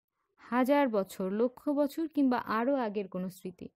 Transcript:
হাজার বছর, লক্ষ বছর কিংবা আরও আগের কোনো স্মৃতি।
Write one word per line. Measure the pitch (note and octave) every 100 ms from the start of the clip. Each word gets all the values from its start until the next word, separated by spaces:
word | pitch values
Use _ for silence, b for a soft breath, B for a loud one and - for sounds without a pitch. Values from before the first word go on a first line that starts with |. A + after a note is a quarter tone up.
| _ _ _ _
হাজার | - A#3+ B3+ C#4+ C#4
বছর, | G#3+ F#3+ - F#3+
লক্ষ | G#3 B3 - D4
বছর | C#4+ C#4+ D#4+ D#4+
কিংবা | D4 C4 B3
আরও | - A3 A#3+ C#4
আগের | A3+ G#3 F#3+
কোনো | F#3 F#3
স্মৃতি। | - F#3 - -